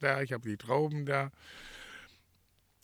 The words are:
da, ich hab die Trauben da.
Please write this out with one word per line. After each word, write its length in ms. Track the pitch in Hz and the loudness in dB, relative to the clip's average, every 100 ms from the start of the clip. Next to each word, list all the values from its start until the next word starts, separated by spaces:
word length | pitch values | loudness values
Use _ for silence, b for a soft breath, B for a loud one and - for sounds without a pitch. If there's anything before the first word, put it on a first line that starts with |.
da, 200 | 143 135 | 2 2
ich 120 | 131 | 0
hab 80 | 120 | -2
die 140 | 113 104 | -2 -4
Trauben 480 | - 135 151 151 | 2 4 4 0
da. 260 | 139 139 139 B B B B B B B B B _ _ _ _ _ _ | 0 0 0 B B B B B B B B B _ _ _ _ _ _